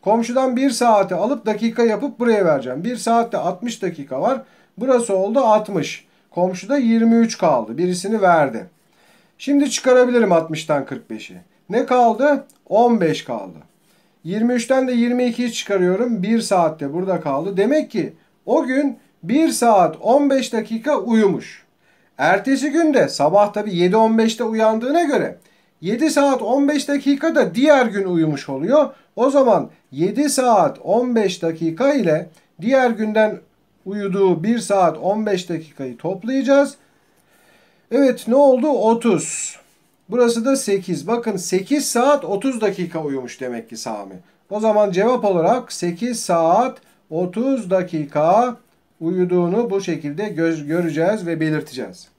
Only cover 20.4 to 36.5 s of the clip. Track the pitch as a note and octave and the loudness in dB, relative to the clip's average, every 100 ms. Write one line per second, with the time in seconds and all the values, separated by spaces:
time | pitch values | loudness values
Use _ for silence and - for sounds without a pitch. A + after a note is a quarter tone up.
20.4 | A#3 A3+ G#3+ A3+ C#4+ C4+ A3+ A3+ G3+ C#3+ | -2 -6 -4 -6 -2 -2 2 2 2 0
21.4 | - - _ _ _ _ _ - D3 G3 | -8 -20 _ _ _ _ _ -2 0 2
22.4 | B3+ C4+ C#4+ C#4+ D#4+ C4 C#3+ - C#3+ G3 | 0 0 0 0 2 2 0 0 2 4
23.4 | G#3 G#3 G#3 F3 F3+ G#3+ A3 A3 A3+ - | 2 0 -4 0 2 4 2 2 0 -2
24.4 | A3+ A3 A3 A3 B3 D#4+ D#4+ A#3+ C3+ - | -4 0 0 0 0 0 0 0 -2 -8
25.4 | _ _ _ _ E3 A#3 D#4 C#4+ C#4+ B3+ | _ _ _ _ -6 -2 0 2 2 0
26.4 | G3+ C4+ C#4 D4 - C#4+ C#4 C#4+ E4 D#4+ | 0 0 2 0 -2 -2 0 0 0 0
27.4 | F#3+ E3+ D4 C#4+ A#3 G3 F#3+ F3 D#3+ C#3+ | 0 2 4 4 4 -2 -2 0 0 -2
28.4 | - C3+ E3+ D4 C#4+ - _ - B3+ C#4 | -6 -6 2 2 2 -4 _ -2 0 2
29.4 | B3+ F#3 B2 _ _ C3 F3+ A3+ D4 C#4 | 4 2 0 _ _ -4 -2 0 -2 0
30.4 | B3+ G#3+ D3+ - - G#3+ B3+ A3+ G3 F3+ | 2 4 2 -2 -2 0 0 0 -2 -2
31.4 | E3 D#3+ D#3+ D#3+ C4+ C#4+ F3 D#3 F3+ _ | -6 -4 -6 0 0 2 0 0 -4 _
32.4 | _ _ G3 C4+ B3+ A3 G#3+ G#3+ G#3+ - | _ _ 0 2 2 0 -2 0 0 -2
33.4 | _ _ _ _ F#3 G3+ G3 F#3+ F#3+ D#3+ | _ _ _ _ -10 -8 -4 2 2 2
34.4 | F#3+ A#3 - G3 F3 D#3 E3 G#3+ G#3+ F#3 | 0 -2 0 2 2 0 -4 -2 -2 -4
35.4 | F3+ E3 D#3 - C3+ A#2 D#3+ F#3+ A3 C4+ | -4 -10 -10 -12 -12 -8 -8 -8 -4 -2
36.4 | B3 | 2